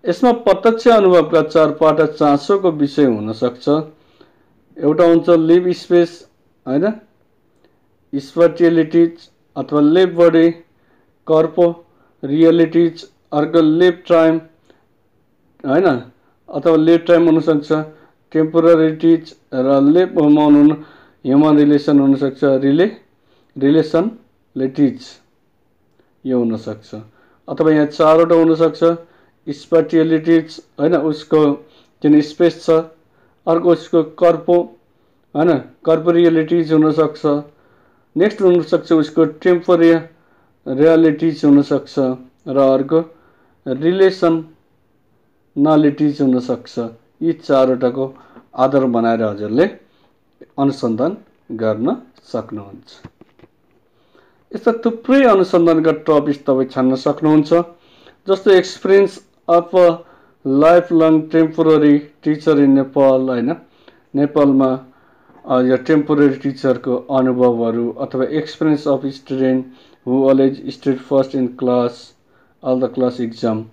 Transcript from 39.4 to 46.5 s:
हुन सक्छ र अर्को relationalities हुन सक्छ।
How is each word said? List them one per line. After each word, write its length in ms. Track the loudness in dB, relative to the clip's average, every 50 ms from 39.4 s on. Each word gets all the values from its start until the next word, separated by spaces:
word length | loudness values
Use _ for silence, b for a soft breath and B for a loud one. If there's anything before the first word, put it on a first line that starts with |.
| -2 0 0 0 0 -2 0 2 4 2 2 0 -2 -10 _ _ _ _ _ _ _ _ _ _ _ -10 -2 0 2 2 4 4 2 2 0 0 -4 -6 -4 -2 2
हुन 160 | 2 2 2
सक्छ 560 | 2 0 -4 -6 -6 -8 -6 -4 -4 -4 -6 -10 -14 _ _ _ _
र 100 | -6 -2
अर्को 460 | 0 0 2 0 0 -2 -2 -2 -4 -4 -4 b b b b b b b b b b _
relationalities 2500 | -10 -8 -4 -2 -2 0 2 0 0 0 0 -2 -2 -2 -2 -6 -12 _ _ _ _ _ _ _ _ _ _ _ _ _ _ _ _ _ _ _ _ _ -2 0 0 2 2 2 0 0 0 -4 -4 -2 -2
हुन 180 | -2 -2 -2 -2
सक्छ। 400 | -4 -6